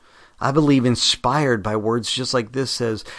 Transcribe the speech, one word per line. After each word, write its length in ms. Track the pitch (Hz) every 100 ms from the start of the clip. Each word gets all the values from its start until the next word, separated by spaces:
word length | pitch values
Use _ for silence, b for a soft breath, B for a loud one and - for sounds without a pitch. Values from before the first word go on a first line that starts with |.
| b b b b
I 100 | 127
believe, 340 | 139 147 135
inspired 800 | 123 117 - - 123 143 143 113
by 140 | 101 107
words 360 | 107 117 110
just 220 | - 127
like 180 | 131 107
this, 200 | 131 131
says, 320 | - 120 110 -